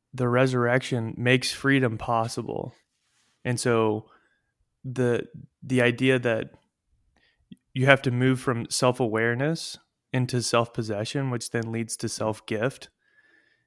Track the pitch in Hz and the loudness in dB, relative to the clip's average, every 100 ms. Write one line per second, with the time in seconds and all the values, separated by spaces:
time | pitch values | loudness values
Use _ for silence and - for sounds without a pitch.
0 | _ 127 123 123 131 127 120 131 - 123 | _ -4 0 4 4 2 2 2 0 -4
1 | 113 - 117 127 - - 139 135 123 110 | -4 -2 2 2 2 -2 2 2 2 -2
2 | - 117 113 - - - 127 - _ _ | -2 0 0 -4 -6 -6 -8 -12 _ _
3 | _ _ _ _ 123 120 127 113 110 107 | _ _ _ _ -4 0 2 4 4 0
4 | - _ _ _ _ _ _ _ 135 123 | -6 _ _ _ _ _ _ _ -8 0
5 | 123 113 - - - _ 123 127 120 123 | 0 0 -4 -14 -20 _ -2 2 2 4
6 | 131 131 120 110 - - _ _ _ _ | 2 2 2 -2 -4 -14 _ _ _ _
7 | _ _ _ _ _ - _ 131 131 135 | _ _ _ _ _ -20 _ 0 4 4
8 | 135 123 131 127 - 117 - - 127 123 | 4 2 2 2 -2 -4 -4 0 0 2
9 | 117 110 117 120 147 165 - - _ _ | 0 0 0 0 -2 -4 -8 -14 _ _
10 | _ 131 123 127 - 117 113 - 110 101 | _ -4 -2 -2 0 0 0 -4 -4 -4
11 | 113 143 135 120 - 120 113 113 110 - | -4 -4 -4 -4 -4 -4 -4 -4 -6 -6
12 | 113 - 110 107 - 107 127 - - _ | -6 -4 -4 -4 -6 -2 -2 -4 -14 _
13 | _ _ _ _ _ _ | _ _ _ _ _ _